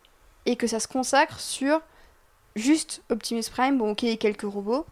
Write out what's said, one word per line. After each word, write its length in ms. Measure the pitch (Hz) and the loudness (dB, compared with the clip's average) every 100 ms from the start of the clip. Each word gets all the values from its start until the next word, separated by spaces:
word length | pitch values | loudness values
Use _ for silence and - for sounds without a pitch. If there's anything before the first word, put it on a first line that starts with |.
| _ _ _ _ - | _ _ _ _ -2
et 100 | 240 | 0
que 100 | 233 | 0
ça 120 | 226 | -2
se 80 | - | -4
consacre 520 | 262 254 277 320 - | -4 2 4 2 -2
sur 400 | - - 269 311 - - - _ _ _ _ 214 | -10 -4 0 0 0 -20 -20 _ _ _ _ -4
juste 460 | 233 311 - - _ | 2 2 0 -12 _
Optimus 320 | 233 - 233 220 | -4 -2 -4 -4
Prime, 280 | - 262 277 | 0 2 2
bon, 120 | 214 | 2
ok, 120 | 208 | 0
et 120 | 240 220 | 0 2
quelques 260 | 214 208 | 0 -2
robots, 440 | 208 202 202 254 330 | -6 -6 -2 -2 -4